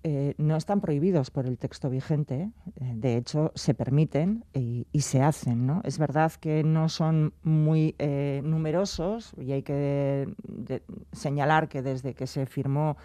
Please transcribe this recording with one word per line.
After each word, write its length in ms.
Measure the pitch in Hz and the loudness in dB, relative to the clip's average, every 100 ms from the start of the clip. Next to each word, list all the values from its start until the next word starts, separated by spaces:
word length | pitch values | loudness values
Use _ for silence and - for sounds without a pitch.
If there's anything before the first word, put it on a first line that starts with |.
eh, 320 | 165 139 143 - | -2 0 0 0
no 180 | 151 156 | 0 0
están 240 | - 202 | 0 0
prohibidos 520 | 170 143 180 170 131 | 2 2 4 2 2
por 140 | 147 127 | -2 -2
el 120 | 123 | -4
texto 320 | 131 - 139 | -6 -4 -4
vigente, 600 | 131 - 151 147 131 202 - - - | -4 0 0 0 -4 -6 -10 -16 -8
¿eh? 140 | 127 113 | -6 -2
De 220 | 127 120 | 0 0
hecho, 340 | 120 151 160 - | 0 0 0 0
se 180 | - | 0
permiten 720 | - 127 143 156 143 180 226 - | 0 2 2 2 2 0 -2 -4
y, 340 | 139 120 120 - | -4 -2 -4 -2
y 80 | 151 | -2
se 200 | - 131 | 2 4
hacen, 460 | 143 - 127 120 127 | 4 2 0 0 2
¿no? 140 | 165 | 0
Es 160 | - 139 | -2 -2
verdad 320 | 147 143 160 | 0 2 2
que 320 | - 156 156 | 0 -2 2
no 240 | 156 160 160 | 4 4 2
son 460 | - 160 160 151 - | 0 2 4 2 0
muy, 500 | 160 156 151 160 156 - | 2 4 4 4 2 0
eh, 420 | 147 139 143 139 147 | -2 0 0 -2 0
numerosos 880 | 160 156 170 196 - 170 226 - - | 0 0 0 0 -2 -4 -4 -8 -10
y 140 | 131 | -4
hay 120 | 139 | -4
que 720 | 135 143 143 143 139 139 139 - - | -2 -2 0 0 0 0 -4 -8 -12
de-, 340 | - 123 131 - - - | -12 -8 -8 -8 -16 -14
señalar 560 | - 147 143 143 156 156 | -8 -4 0 4 4 2
que 140 | 139 | -4
desde 320 | 131 131 131 | -4 -4 -6
que 120 | 120 127 | -6 -6
se 200 | 143 135 | -4 -4
firmó 500 | - 135 139 151 147 | -2 0 0 0 -2